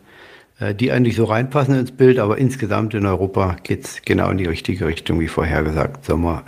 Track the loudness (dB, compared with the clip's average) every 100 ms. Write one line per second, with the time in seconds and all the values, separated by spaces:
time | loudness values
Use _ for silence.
0 | -12 -20 -20 -20 _ _ -8 -2 0 2
1 | 2 2 0 0 0 0 2 0 -2 4
2 | 6 6 2 2 0 0 -2 -2 -2 0
3 | 0 0 0 0 0 -2 -6 -6 -6 -12
4 | 0 2 2 0 -2 -4 -4 -4 -4 -4
5 | -2 -2 0 -2 0 0 0 -2 -4 -6
6 | -4 -2 0 -4